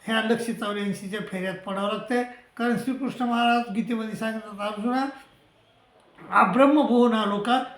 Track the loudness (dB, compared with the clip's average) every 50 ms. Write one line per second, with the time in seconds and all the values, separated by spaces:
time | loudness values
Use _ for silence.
0 | -4 0 -2 0 2 2 0 0 0 -6 -6 -4 -4 -4 -4 -4 -2 -4 -4 -4
1 | -6 -8 -8 -8 -8 -6 -6 -6 -4 -4 -6 -8 -8 -8 -4 -2 -2 -2 -2 -4
2 | -4 -2 0 0 0 -2 -8 -18 -20 _ _ -2 0 0 0 0 0 -4 -4 -4
3 | -4 -6 -4 -4 -2 0 2 2 4 4 4 2 0 -2 -4 -4 -2 -2 -2 -4
4 | -4 -6 -6 -4 -4 -4 -4 -6 -10 -10 -10 -6 -6 -6 -4 -4 -2 -2 0 0
5 | -2 -2 -6 -12 -20 _ _ _ _ _ _ _ _ _ _ _ _ _ _ _
6 | _ _ _ -20 -12 0 4 4 4 4 6 6 6 6 6 4 4 4 6 6
7 | 6 6 4 2 0 0 -2 -2 0 0 0 0 0 -4 -12